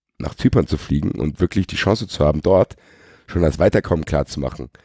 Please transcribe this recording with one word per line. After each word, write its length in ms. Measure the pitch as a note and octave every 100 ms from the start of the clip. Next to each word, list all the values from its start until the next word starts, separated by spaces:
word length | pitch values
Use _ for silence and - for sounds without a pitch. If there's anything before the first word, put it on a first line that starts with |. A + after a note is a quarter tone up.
| _ -
nach 160 | D2 -
Zypern 320 | B2+ B2 D2+
zu 100 | D2+
fliegen 340 | - C#2+ -
und 280 | - D2+ -
wirklich 260 | F2+ G2+ F#2
die 100 | -
Chance 320 | F#2+ A2 G2+
zu 160 | -
haben, 180 | D2+ D2+
dort 320 | F#2+ F#2+ - - _ _ - _ -
schon 160 | F2
das 180 | D#2+ -
Weiterkommen 460 | F#2+ G#2 - E2+ D2+
klar 200 | D2+ C#2+
zu 140 | D2
machen. 300 | C2 D2 B1+ -